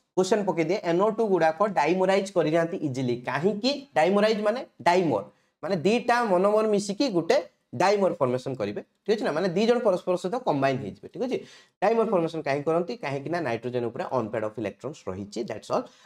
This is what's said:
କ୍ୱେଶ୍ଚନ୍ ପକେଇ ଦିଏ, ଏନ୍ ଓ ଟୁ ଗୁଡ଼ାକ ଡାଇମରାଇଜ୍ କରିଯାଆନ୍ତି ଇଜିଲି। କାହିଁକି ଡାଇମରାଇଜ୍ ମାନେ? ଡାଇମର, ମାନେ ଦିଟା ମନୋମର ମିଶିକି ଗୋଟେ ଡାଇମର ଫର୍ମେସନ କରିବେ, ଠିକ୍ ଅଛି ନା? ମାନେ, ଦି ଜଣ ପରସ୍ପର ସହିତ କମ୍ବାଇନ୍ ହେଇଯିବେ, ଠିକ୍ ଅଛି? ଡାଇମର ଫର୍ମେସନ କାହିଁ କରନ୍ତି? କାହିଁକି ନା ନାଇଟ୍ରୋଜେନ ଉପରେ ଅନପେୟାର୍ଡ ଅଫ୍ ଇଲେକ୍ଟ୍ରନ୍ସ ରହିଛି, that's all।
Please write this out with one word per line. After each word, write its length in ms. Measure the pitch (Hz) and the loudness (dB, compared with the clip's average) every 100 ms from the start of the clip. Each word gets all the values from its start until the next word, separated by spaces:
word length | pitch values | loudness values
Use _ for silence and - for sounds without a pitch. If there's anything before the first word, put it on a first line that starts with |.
| _ | _
କ୍ୱେଶ୍ଚନ୍ 320 | - 185 220 190 | -2 2 2 0
ପକେଇ 200 | 165 160 | 0 0
ଦିଏ, 140 | 208 | 0
ଏନ୍ 180 | 175 170 | 0 2
ଓ 80 | 214 | 2
ଟୁ 140 | 208 226 | 0 0
ଗୁଡ଼ାକ 320 | 185 160 156 214 170 | 4 2 2 0 2
ଡାଇମରାଇଜ୍ 500 | 147 185 185 196 196 | 2 2 2 2 0
କରିଯାଆନ୍ତି 440 | 180 160 170 165 185 | 0 2 2 0 -2
ଇଜିଲି। 380 | 151 127 123 120 | -4 -2 -2 -2
କାହିଁକି 500 | 127 135 185 214 247 285 - 156 | -4 -2 0 0 -2 -2 -4 0
ଡାଇମରାଇଜ୍ 460 | 165 202 214 214 | 2 4 2 2
ମାନେ? 200 | 214 240 - _ | 0 -2 -6 _
ଡାଇମର, 420 | 143 175 170 110 - _ _ _ | 2 2 2 0 -4 _ _ _
ମାନେ 120 | 151 190 | -6 -2
ଦିଟା 400 | 156 233 240 240 | 2 2 2 0
ମନୋମର 420 | 233 175 202 214 220 | 2 2 4 2 2
ମିଶିକି 380 | 202 202 196 277 | 0 -2 -2 0
ଗୋଟେ 280 | 175 165 269 - _ _ | 0 2 2 0 _ _
ଡାଇମର 400 | 120 185 208 185 | 0 2 4 2
ଫର୍ମେସନ 400 | - 131 127 139 127 | 2 0 0 -4 -4
କରିବେ, 260 | 104 104 | -4 -6
ଠିକ୍ 340 | - _ - 214 | -12 _ -2 0
ଅଛି 100 | 220 | 0
ନା? 60 | |
ମାନେ, 160 | 156 190 | 0 0
ଦି 180 | 175 220 | 2 2
ଜଣ 140 | 240 | 4
ପରସ୍ପର 360 | 233 180 - 180 | 2 0 0 -2
ସହିତ 200 | 185 240 | -2 -4
କମ୍ବାଇନ୍ 440 | 254 147 139 131 | -2 0 2 0
ହେଇଯିବେ, 280 | 101 92 - | -4 -12 -14
ଠିକ୍ 160 | 160 | -8
ଅଛି? 140 | 247 254 - - _ _ | -4 -4 -8 -18 _ _
ଡାଇମର 240 | 190 226 226 | 2 2 2
ଫର୍ମେସନ 360 | 190 165 160 | 2 0 -2
କାହିଁ 220 | 147 139 | -2 -2
କରନ୍ତି? 300 | 147 165 180 240 | 0 0 -2 -6
କାହିଁକି 340 | 147 139 139 | -6 -6 -4
ନା 100 | 170 | -4
ନାଇଟ୍ରୋଜେନ 440 | 143 113 123 123 117 | -2 -4 -4 -4 -4
ଉପରେ 180 | - | -6
ଅନପେୟାର୍ଡ 420 | 180 127 107 113 107 | -4 -2 -2 -4 -4
ଅଫ୍ 140 | 107 | -4
ଇଲେକ୍ଟ୍ରନ୍ସ 380 | 101 - 127 156 - | -8 -8 -12 -10 -10
ରହିଛି, 320 | 92 101 - | -8 -8 -8
that's 260 | 117 107 - | -8 -10 -4
all। 120 | 160 - - | -4 -4 -14